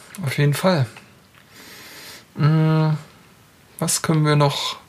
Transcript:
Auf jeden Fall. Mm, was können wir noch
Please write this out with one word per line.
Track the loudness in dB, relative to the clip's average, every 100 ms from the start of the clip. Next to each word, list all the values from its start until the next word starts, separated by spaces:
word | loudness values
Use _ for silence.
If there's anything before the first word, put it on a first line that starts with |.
| -20 -8 -6
Auf | 0
jeden | 0
Fall. | 2 0 2 -2 -6 -20 -20 _ -20 _ -20 -20 -20 -20 -20 -20 -20 -18 -2
Mm, | 2 2 2 2 2 -2 -6 -20 -20 -20 -20 _ _ -8
was | -4 -4
können | 0 2 2
wir | 4
noch | 2 0 -6 -10